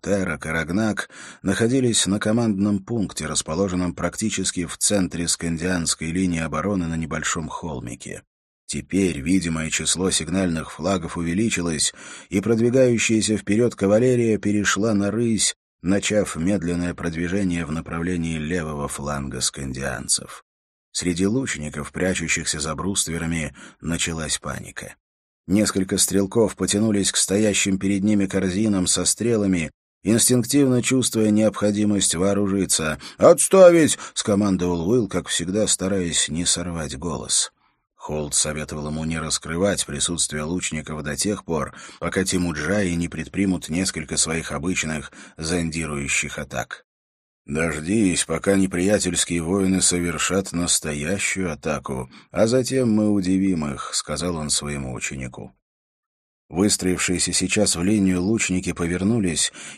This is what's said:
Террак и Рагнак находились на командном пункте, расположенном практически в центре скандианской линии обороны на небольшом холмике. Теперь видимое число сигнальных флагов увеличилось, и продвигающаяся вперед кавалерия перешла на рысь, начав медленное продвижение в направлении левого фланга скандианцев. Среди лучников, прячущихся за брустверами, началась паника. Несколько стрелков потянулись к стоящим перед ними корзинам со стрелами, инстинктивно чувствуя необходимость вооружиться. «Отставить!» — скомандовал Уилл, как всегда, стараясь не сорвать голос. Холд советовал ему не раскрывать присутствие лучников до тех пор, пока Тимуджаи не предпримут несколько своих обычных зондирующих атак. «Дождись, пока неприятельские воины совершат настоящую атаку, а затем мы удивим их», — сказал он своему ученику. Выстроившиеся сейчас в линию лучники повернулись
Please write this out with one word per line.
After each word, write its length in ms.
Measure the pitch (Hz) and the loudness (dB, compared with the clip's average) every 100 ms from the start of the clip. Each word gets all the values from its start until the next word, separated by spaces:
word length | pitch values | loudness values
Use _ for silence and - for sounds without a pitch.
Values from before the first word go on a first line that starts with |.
Террак 440 | 85 101 87 73 78 | -2 0 0 -4 -4
и 20 | |
Рагнак 600 | 82 80 95 110 98 - - - - | -4 0 0 0 -2 -6 -12 -18 -6
находились 640 | 92 90 113 135 123 107 92 | -2 2 2 4 2 2 2
на 120 | 104 | 0
командном 600 | 107 113 117 95 104 101 | 2 2 2 2 2 0
пункте, 460 | - 117 92 - 76 | -2 -2 -2 -4 -6
расположенном 680 | 76 - 80 98 90 90 | -4 -2 0 0 0 -2
практически 720 | - 85 - 110 95 92 - 85 | -2 -4 -2 -4 -2 -4 -4 -6
в 100 | - | -2
центре 500 | - 101 90 82 85 | 2 2 0 -2 -2
скандианской 800 | - 85 80 90 90 80 - 80 | -2 -2 -2 -2 -2 -2 -4 -2
линии 300 | 87 92 85 | 0 0 0
обороны 480 | 80 78 95 98 82 | -2 -2 -2 0 -2
на 80 | 82 | -2
небольшом 520 | 78 80 - 90 76 | -4 -4 -4 -4 -6
холмике. 760 | - 85 69 60 60 - 50 - _ _ _ - | -8 -8 -8 -10 -12 -12 -14 -16 _ _ _ -10
Теперь 540 | 73 71 92 95 73 | -8 -2 2 2 0
видимое 500 | 71 95 85 80 80 | 2 2 2 -2 -4
число 400 | - 78 82 92 | -2 -2 0 0
сигнальных 640 | - 78 95 92 80 71 | 0 -2 0 0 -2 -6
флагов 440 | - 82 95 80 87 | -4 -2 -2 -2 -4
увеличилось, 800 | 85 90 113 92 85 76 - - - - - | -2 0 0 0 -2 -2 -2 -4 -16 -18 -2
и 100 | 95 | 0
продвигающаяся 960 | 98 113 120 131 127 117 - 110 101 104 | 2 2 4 4 4 4 4 2 2 0
вперед 400 | - 107 120 - | 2 2 2 2
кавалерия 600 | 98 107 127 123 113 107 | 4 6 6 4 2 2
перешла 540 | 104 104 98 98 113 | 2 0 2 2 2
на 200 | 104 101 | 2 0
рысь, 420 | 107 120 107 - - _ _ | 0 0 2 0 -4 _ _
начав 500 | 82 98 - 104 90 80 | 0 2 2 0 0 0
медленное 580 | 87 101 85 87 87 | 0 0 0 -2 -2
продвижение 720 | 82 85 80 87 98 95 87 78 | -4 -6 -4 -2 0 0 0 -2
в 40 | |
направлении 680 | 78 71 85 85 90 82 80 | -6 -6 -4 -2 -2 -2 -4
левого 500 | 76 90 78 73 71 | -2 -2 -4 -6 -6
фланга 540 | - 71 71 69 64 | -6 -6 -6 -6 -4
скандианцев. 1000 | - - 67 65 67 60 - - - - - _ _ _ _ | -4 -4 -8 -6 -6 -6 -4 -4 -4 -18 -20 _ _ _ _
Среди 340 | - 87 85 98 | -4 -2 0 2
лучников, 640 | 123 135 73 73 73 71 | 0 -2 -6 -8 -8 -8
прячущихся 680 | - 92 90 80 - 78 80 | -4 -2 -2 -2 -4 -4 -4
за 160 | 76 | -4
брустверами, 800 | 73 87 98 - 82 82 82 73 - - - | -4 -4 -2 -2 -4 -2 -4 -4 -10 -20 -12
началась 560 | 80 82 - 80 76 - | -6 -4 -4 -4 -4 -6
паника. 560 | 76 - - - - - _ _ _ _ - | -6 -10 -12 -14 -16 -16 _ _ _ _ 0
Несколько 520 | 101 98 98 95 95 | 2 2 0 0 0
стрелков 580 | - 95 98 117 104 - | 2 2 2 2 2 2
потянулись 560 | 95 101 110 101 95 | 0 2 2 2 0
к 60 | - | 0
стоящим 600 | - 98 110 95 101 95 | 2 2 2 2 2 0
перед 240 | 98 101 | 0 2
ними 220 | 104 104 | 2 2
корзинам 640 | 95 95 92 92 110 95 95 | 2 0 0 0 2 2 2
со 180 | - | 0
стрелами, 640 | 87 - 113 113 101 90 76 - _ _ | 0 0 2 2 2 2 0 -8 _ _
инстинктивно 800 | 92 113 - 127 113 143 135 123 | 2 4 4 2 2 4 4 2
чувствуя 460 | 110 131 117 113 107 | 2 0 2 2 4
необходимость 840 | 107 110 - 104 104 104 101 95 | 4 4 2 0 2 2 2 0
вооружиться. 840 | 82 98 101 101 98 87 - 78 76 - - | 0 0 2 0 0 0 0 -2 -4 -8 6
«Отставить!» — 800 | 127 175 - 190 180 170 147 - - | 6 8 6 10 10 10 4 2 -6
скомандовал 760 | - - 98 104 92 90 87 82 | -4 0 2 4 2 2 0 2
Уилл, 180 | 127 98 | 2 2
как 220 | 90 - | -2 -4
всегда, 380 | - 85 101 98 | -4 -2 0 0
стараясь 640 | - 92 98 87 76 - | 0 0 -2 0 0 -2
не 160 | 78 85 | -2 0
сорвать 500 | - 87 85 71 67 | -2 -2 -6 -6 -6
голос. 560 | 85 69 55 - - _ _ _ _ _ | -6 -6 -2 -2 -2 _ _ _ _ _
Холд 300 | - 76 73 | -8 -6 -2
советовал 540 | - 78 76 73 76 73 | -2 -2 -4 -8 -8 -6
ему 180 | 78 80 | -4 -4
не 120 | 80 | -4
раскрывать 680 | 78 - 78 85 98 85 - | -4 -4 -4 0 0 0 -4
присутствие 560 | 71 80 82 - 76 | -4 -4 -2 -4 -4
лучников 600 | 76 90 - 78 76 78 | -4 -4 -4 -6 -8 -8
до 140 | 73 73 | -8 -4
тех 260 | 101 101 - | -2 -4 -4
пор, 280 | 80 71 - - - | -4 -4 -10 -18 -8
пока 220 | 82 98 | -4 -2
Тимуджаи 680 | 95 92 87 76 76 104 95 85 | 0 0 0 -2 -2 0 0 0
не 120 | 85 | -4
предпримут 600 | 80 73 90 98 90 - | -6 -6 0 0 0 -2
несколько 480 | 80 92 85 73 - | -2 -2 -4 -4 -2
своих 340 | 80 80 - | 0 -2 -4
обычных 580 | 73 82 95 80 78 67 - - - | -4 -2 -2 -2 -4 -8 -16 -18 -8
зондирующих 1000 | 80 87 82 80 78 71 69 - 73 - | -2 -2 -2 -4 -4 -4 -2 -2 -4 -8
атак. 460 | 71 64 - - _ _ _ _ _ _ - | -8 -8 -8 -10 _ _ _ _ _ _ -6
«Дождись, 800 | 76 82 76 78 113 95 80 - | -2 -2 -2 0 4 4 2 -2
пока 300 | 82 98 98 | -2 2 2
неприятельские 840 | 95 92 95 104 90 85 - 85 | 2 2 2 2 2 0 0 -2
воины 400 | 80 98 95 92 | 0 2 4 4
совершат 720 | - 87 87 78 - 92 95 | 2 2 -2 -2 0 0 -2
настоящую 960 | 85 87 - 80 73 76 98 - 95 90 | -2 0 0 -2 -4 -4 -2 -2 -2 -4
атаку, 600 | 73 80 71 - 65 64 - - | -4 -4 -4 -4 -8 -8 -14 -6
а 160 | - 113 | 2 4
затем 460 | 127 127 131 120 | 4 2 2 2
мы 180 | 107 107 | 4 4
удивим 540 | 101 92 95 98 85 73 | 2 2 2 2 0 -2
их», — 200 | 67 - | -6 -6
сказал 420 | - - 73 87 82 | -6 -6 -4 -4 -4
он 140 | 73 | -2
своему 420 | - 73 71 65 | -2 -2 -6 -6
ученику. 640 | 60 - 69 64 62 - _ _ _ _ _ _ _ _ _ - | -6 -8 -8 -10 -12 -18 _ _ _ _ _ _ _ _ _ -6
Выстроившиеся 800 | 80 101 - 92 85 - 87 92 | 2 2 4 0 0 0 0 0
сейчас 420 | 85 92 107 95 | 0 0 2 2
в 80 | 85 | 2
линию 380 | 90 107 95 90 | 2 4 4 2
лучники 540 | 92 113 - 92 90 | 2 0 0 -2 -2
повернулись 760 | 80 85 90 98 120 92 76 - - - | -2 -2 0 2 2 0 0 -2 -4 -18